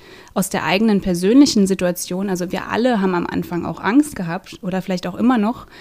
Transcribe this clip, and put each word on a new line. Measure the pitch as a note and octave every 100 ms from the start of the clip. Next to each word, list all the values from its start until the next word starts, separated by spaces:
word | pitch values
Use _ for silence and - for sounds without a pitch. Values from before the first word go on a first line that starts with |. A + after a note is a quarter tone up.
| - - -
aus | - F3+
der | D3+ D3+
eigenen | F#3 A3+ G3+
persönlichen | F#3+ E3+ F#3 B3+ C#4+ A3 F#3+
Situation, | F#3+ F3+ F3 - F3+ G3+
also | F3+ F3+
wir | F#3 -
alle | G3 B3 A3+
haben | F#3+ F3
am | -
Anfang | F3+ F3 F3 -
auch | E3
Angst | - B3+ D4 -
gehabt | E3+ F3 - -
oder | F#3 F#3
vielleicht | F3+ F#3 F3+
auch | F3+
immer | A3+ B3+
noch, | G#3 B3 - -